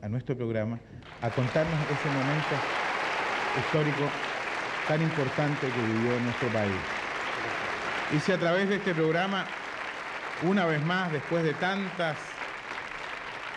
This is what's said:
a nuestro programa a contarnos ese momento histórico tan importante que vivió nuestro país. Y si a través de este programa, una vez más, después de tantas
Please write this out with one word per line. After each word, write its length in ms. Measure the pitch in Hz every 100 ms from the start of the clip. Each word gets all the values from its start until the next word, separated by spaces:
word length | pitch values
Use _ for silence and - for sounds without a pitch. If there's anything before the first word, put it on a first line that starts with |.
a 80 | 104
nuestro 260 | 120 120 123
programa 440 | 117 110 107 117 - - - -
a 80 | 117
contarnos 500 | - 123 160 165 156 147
ese 240 | 139 151
momento 460 | 139 131 151 147 143 - - - - - - - - - 139
histórico 520 | 123 156 151 135 143 - - - - - - - -
tan 140 | 156
importante 680 | 160 156 131 - 147 147 135
que 260 | 120 110
vivió 260 | 110 120 123
nuestro 280 | 120 117 123
país. 220 | 110 101 95 78 - - - - - - - - - - - - 151
Y 40 |
si 120 | 170
a 40 | 180
través 300 | 165 180 196
de 80 | 202
este 180 | 196
programa, 520 | 165 160 165 190 190 165 - - - - - - - - - 165
una 180 | 202 170
vez 200 | 151 156
más, 260 | 185 180
después 320 | 151 - 170
de 100 | 160
tantas 640 | 139 180 196 190 175 165 143 - - - - - - - - - - - - -